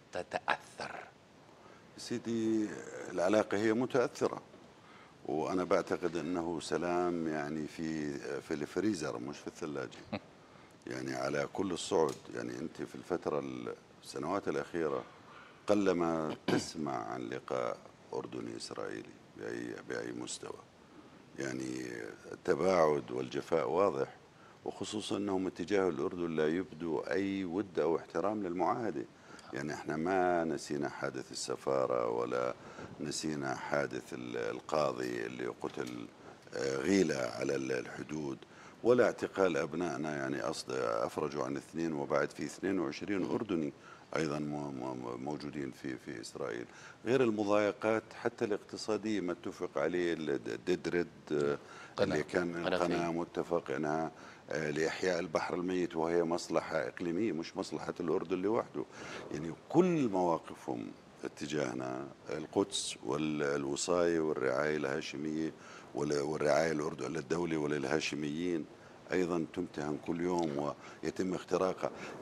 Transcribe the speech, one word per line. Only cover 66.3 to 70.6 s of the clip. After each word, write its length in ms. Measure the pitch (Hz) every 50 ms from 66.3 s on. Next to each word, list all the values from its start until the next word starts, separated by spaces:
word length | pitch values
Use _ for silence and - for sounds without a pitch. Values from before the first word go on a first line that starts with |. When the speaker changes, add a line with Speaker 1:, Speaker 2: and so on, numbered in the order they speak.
| 78 76 76 73 69 73 82 82 80
Speaker 2:
الأردن 400 | 76 73 78 80 73 65 65 76
للدولة 440 | 80 71 - 80 85 87 85 80
وللهاشميين 1080 | 78 73 73 73 73 67 65 73 78 76 - 71 71 76 73 73 80 87 90 87 78 73 - - - - - - - - - -
أيضًا 340 | 92 92 82 87 85 78 76 -
تمتهن 440 | 92 90 76 - 80 73 76 73 71 -
كل 140 | 85 85 85
يوم 520 | 87 90 90 87 85 78 71 71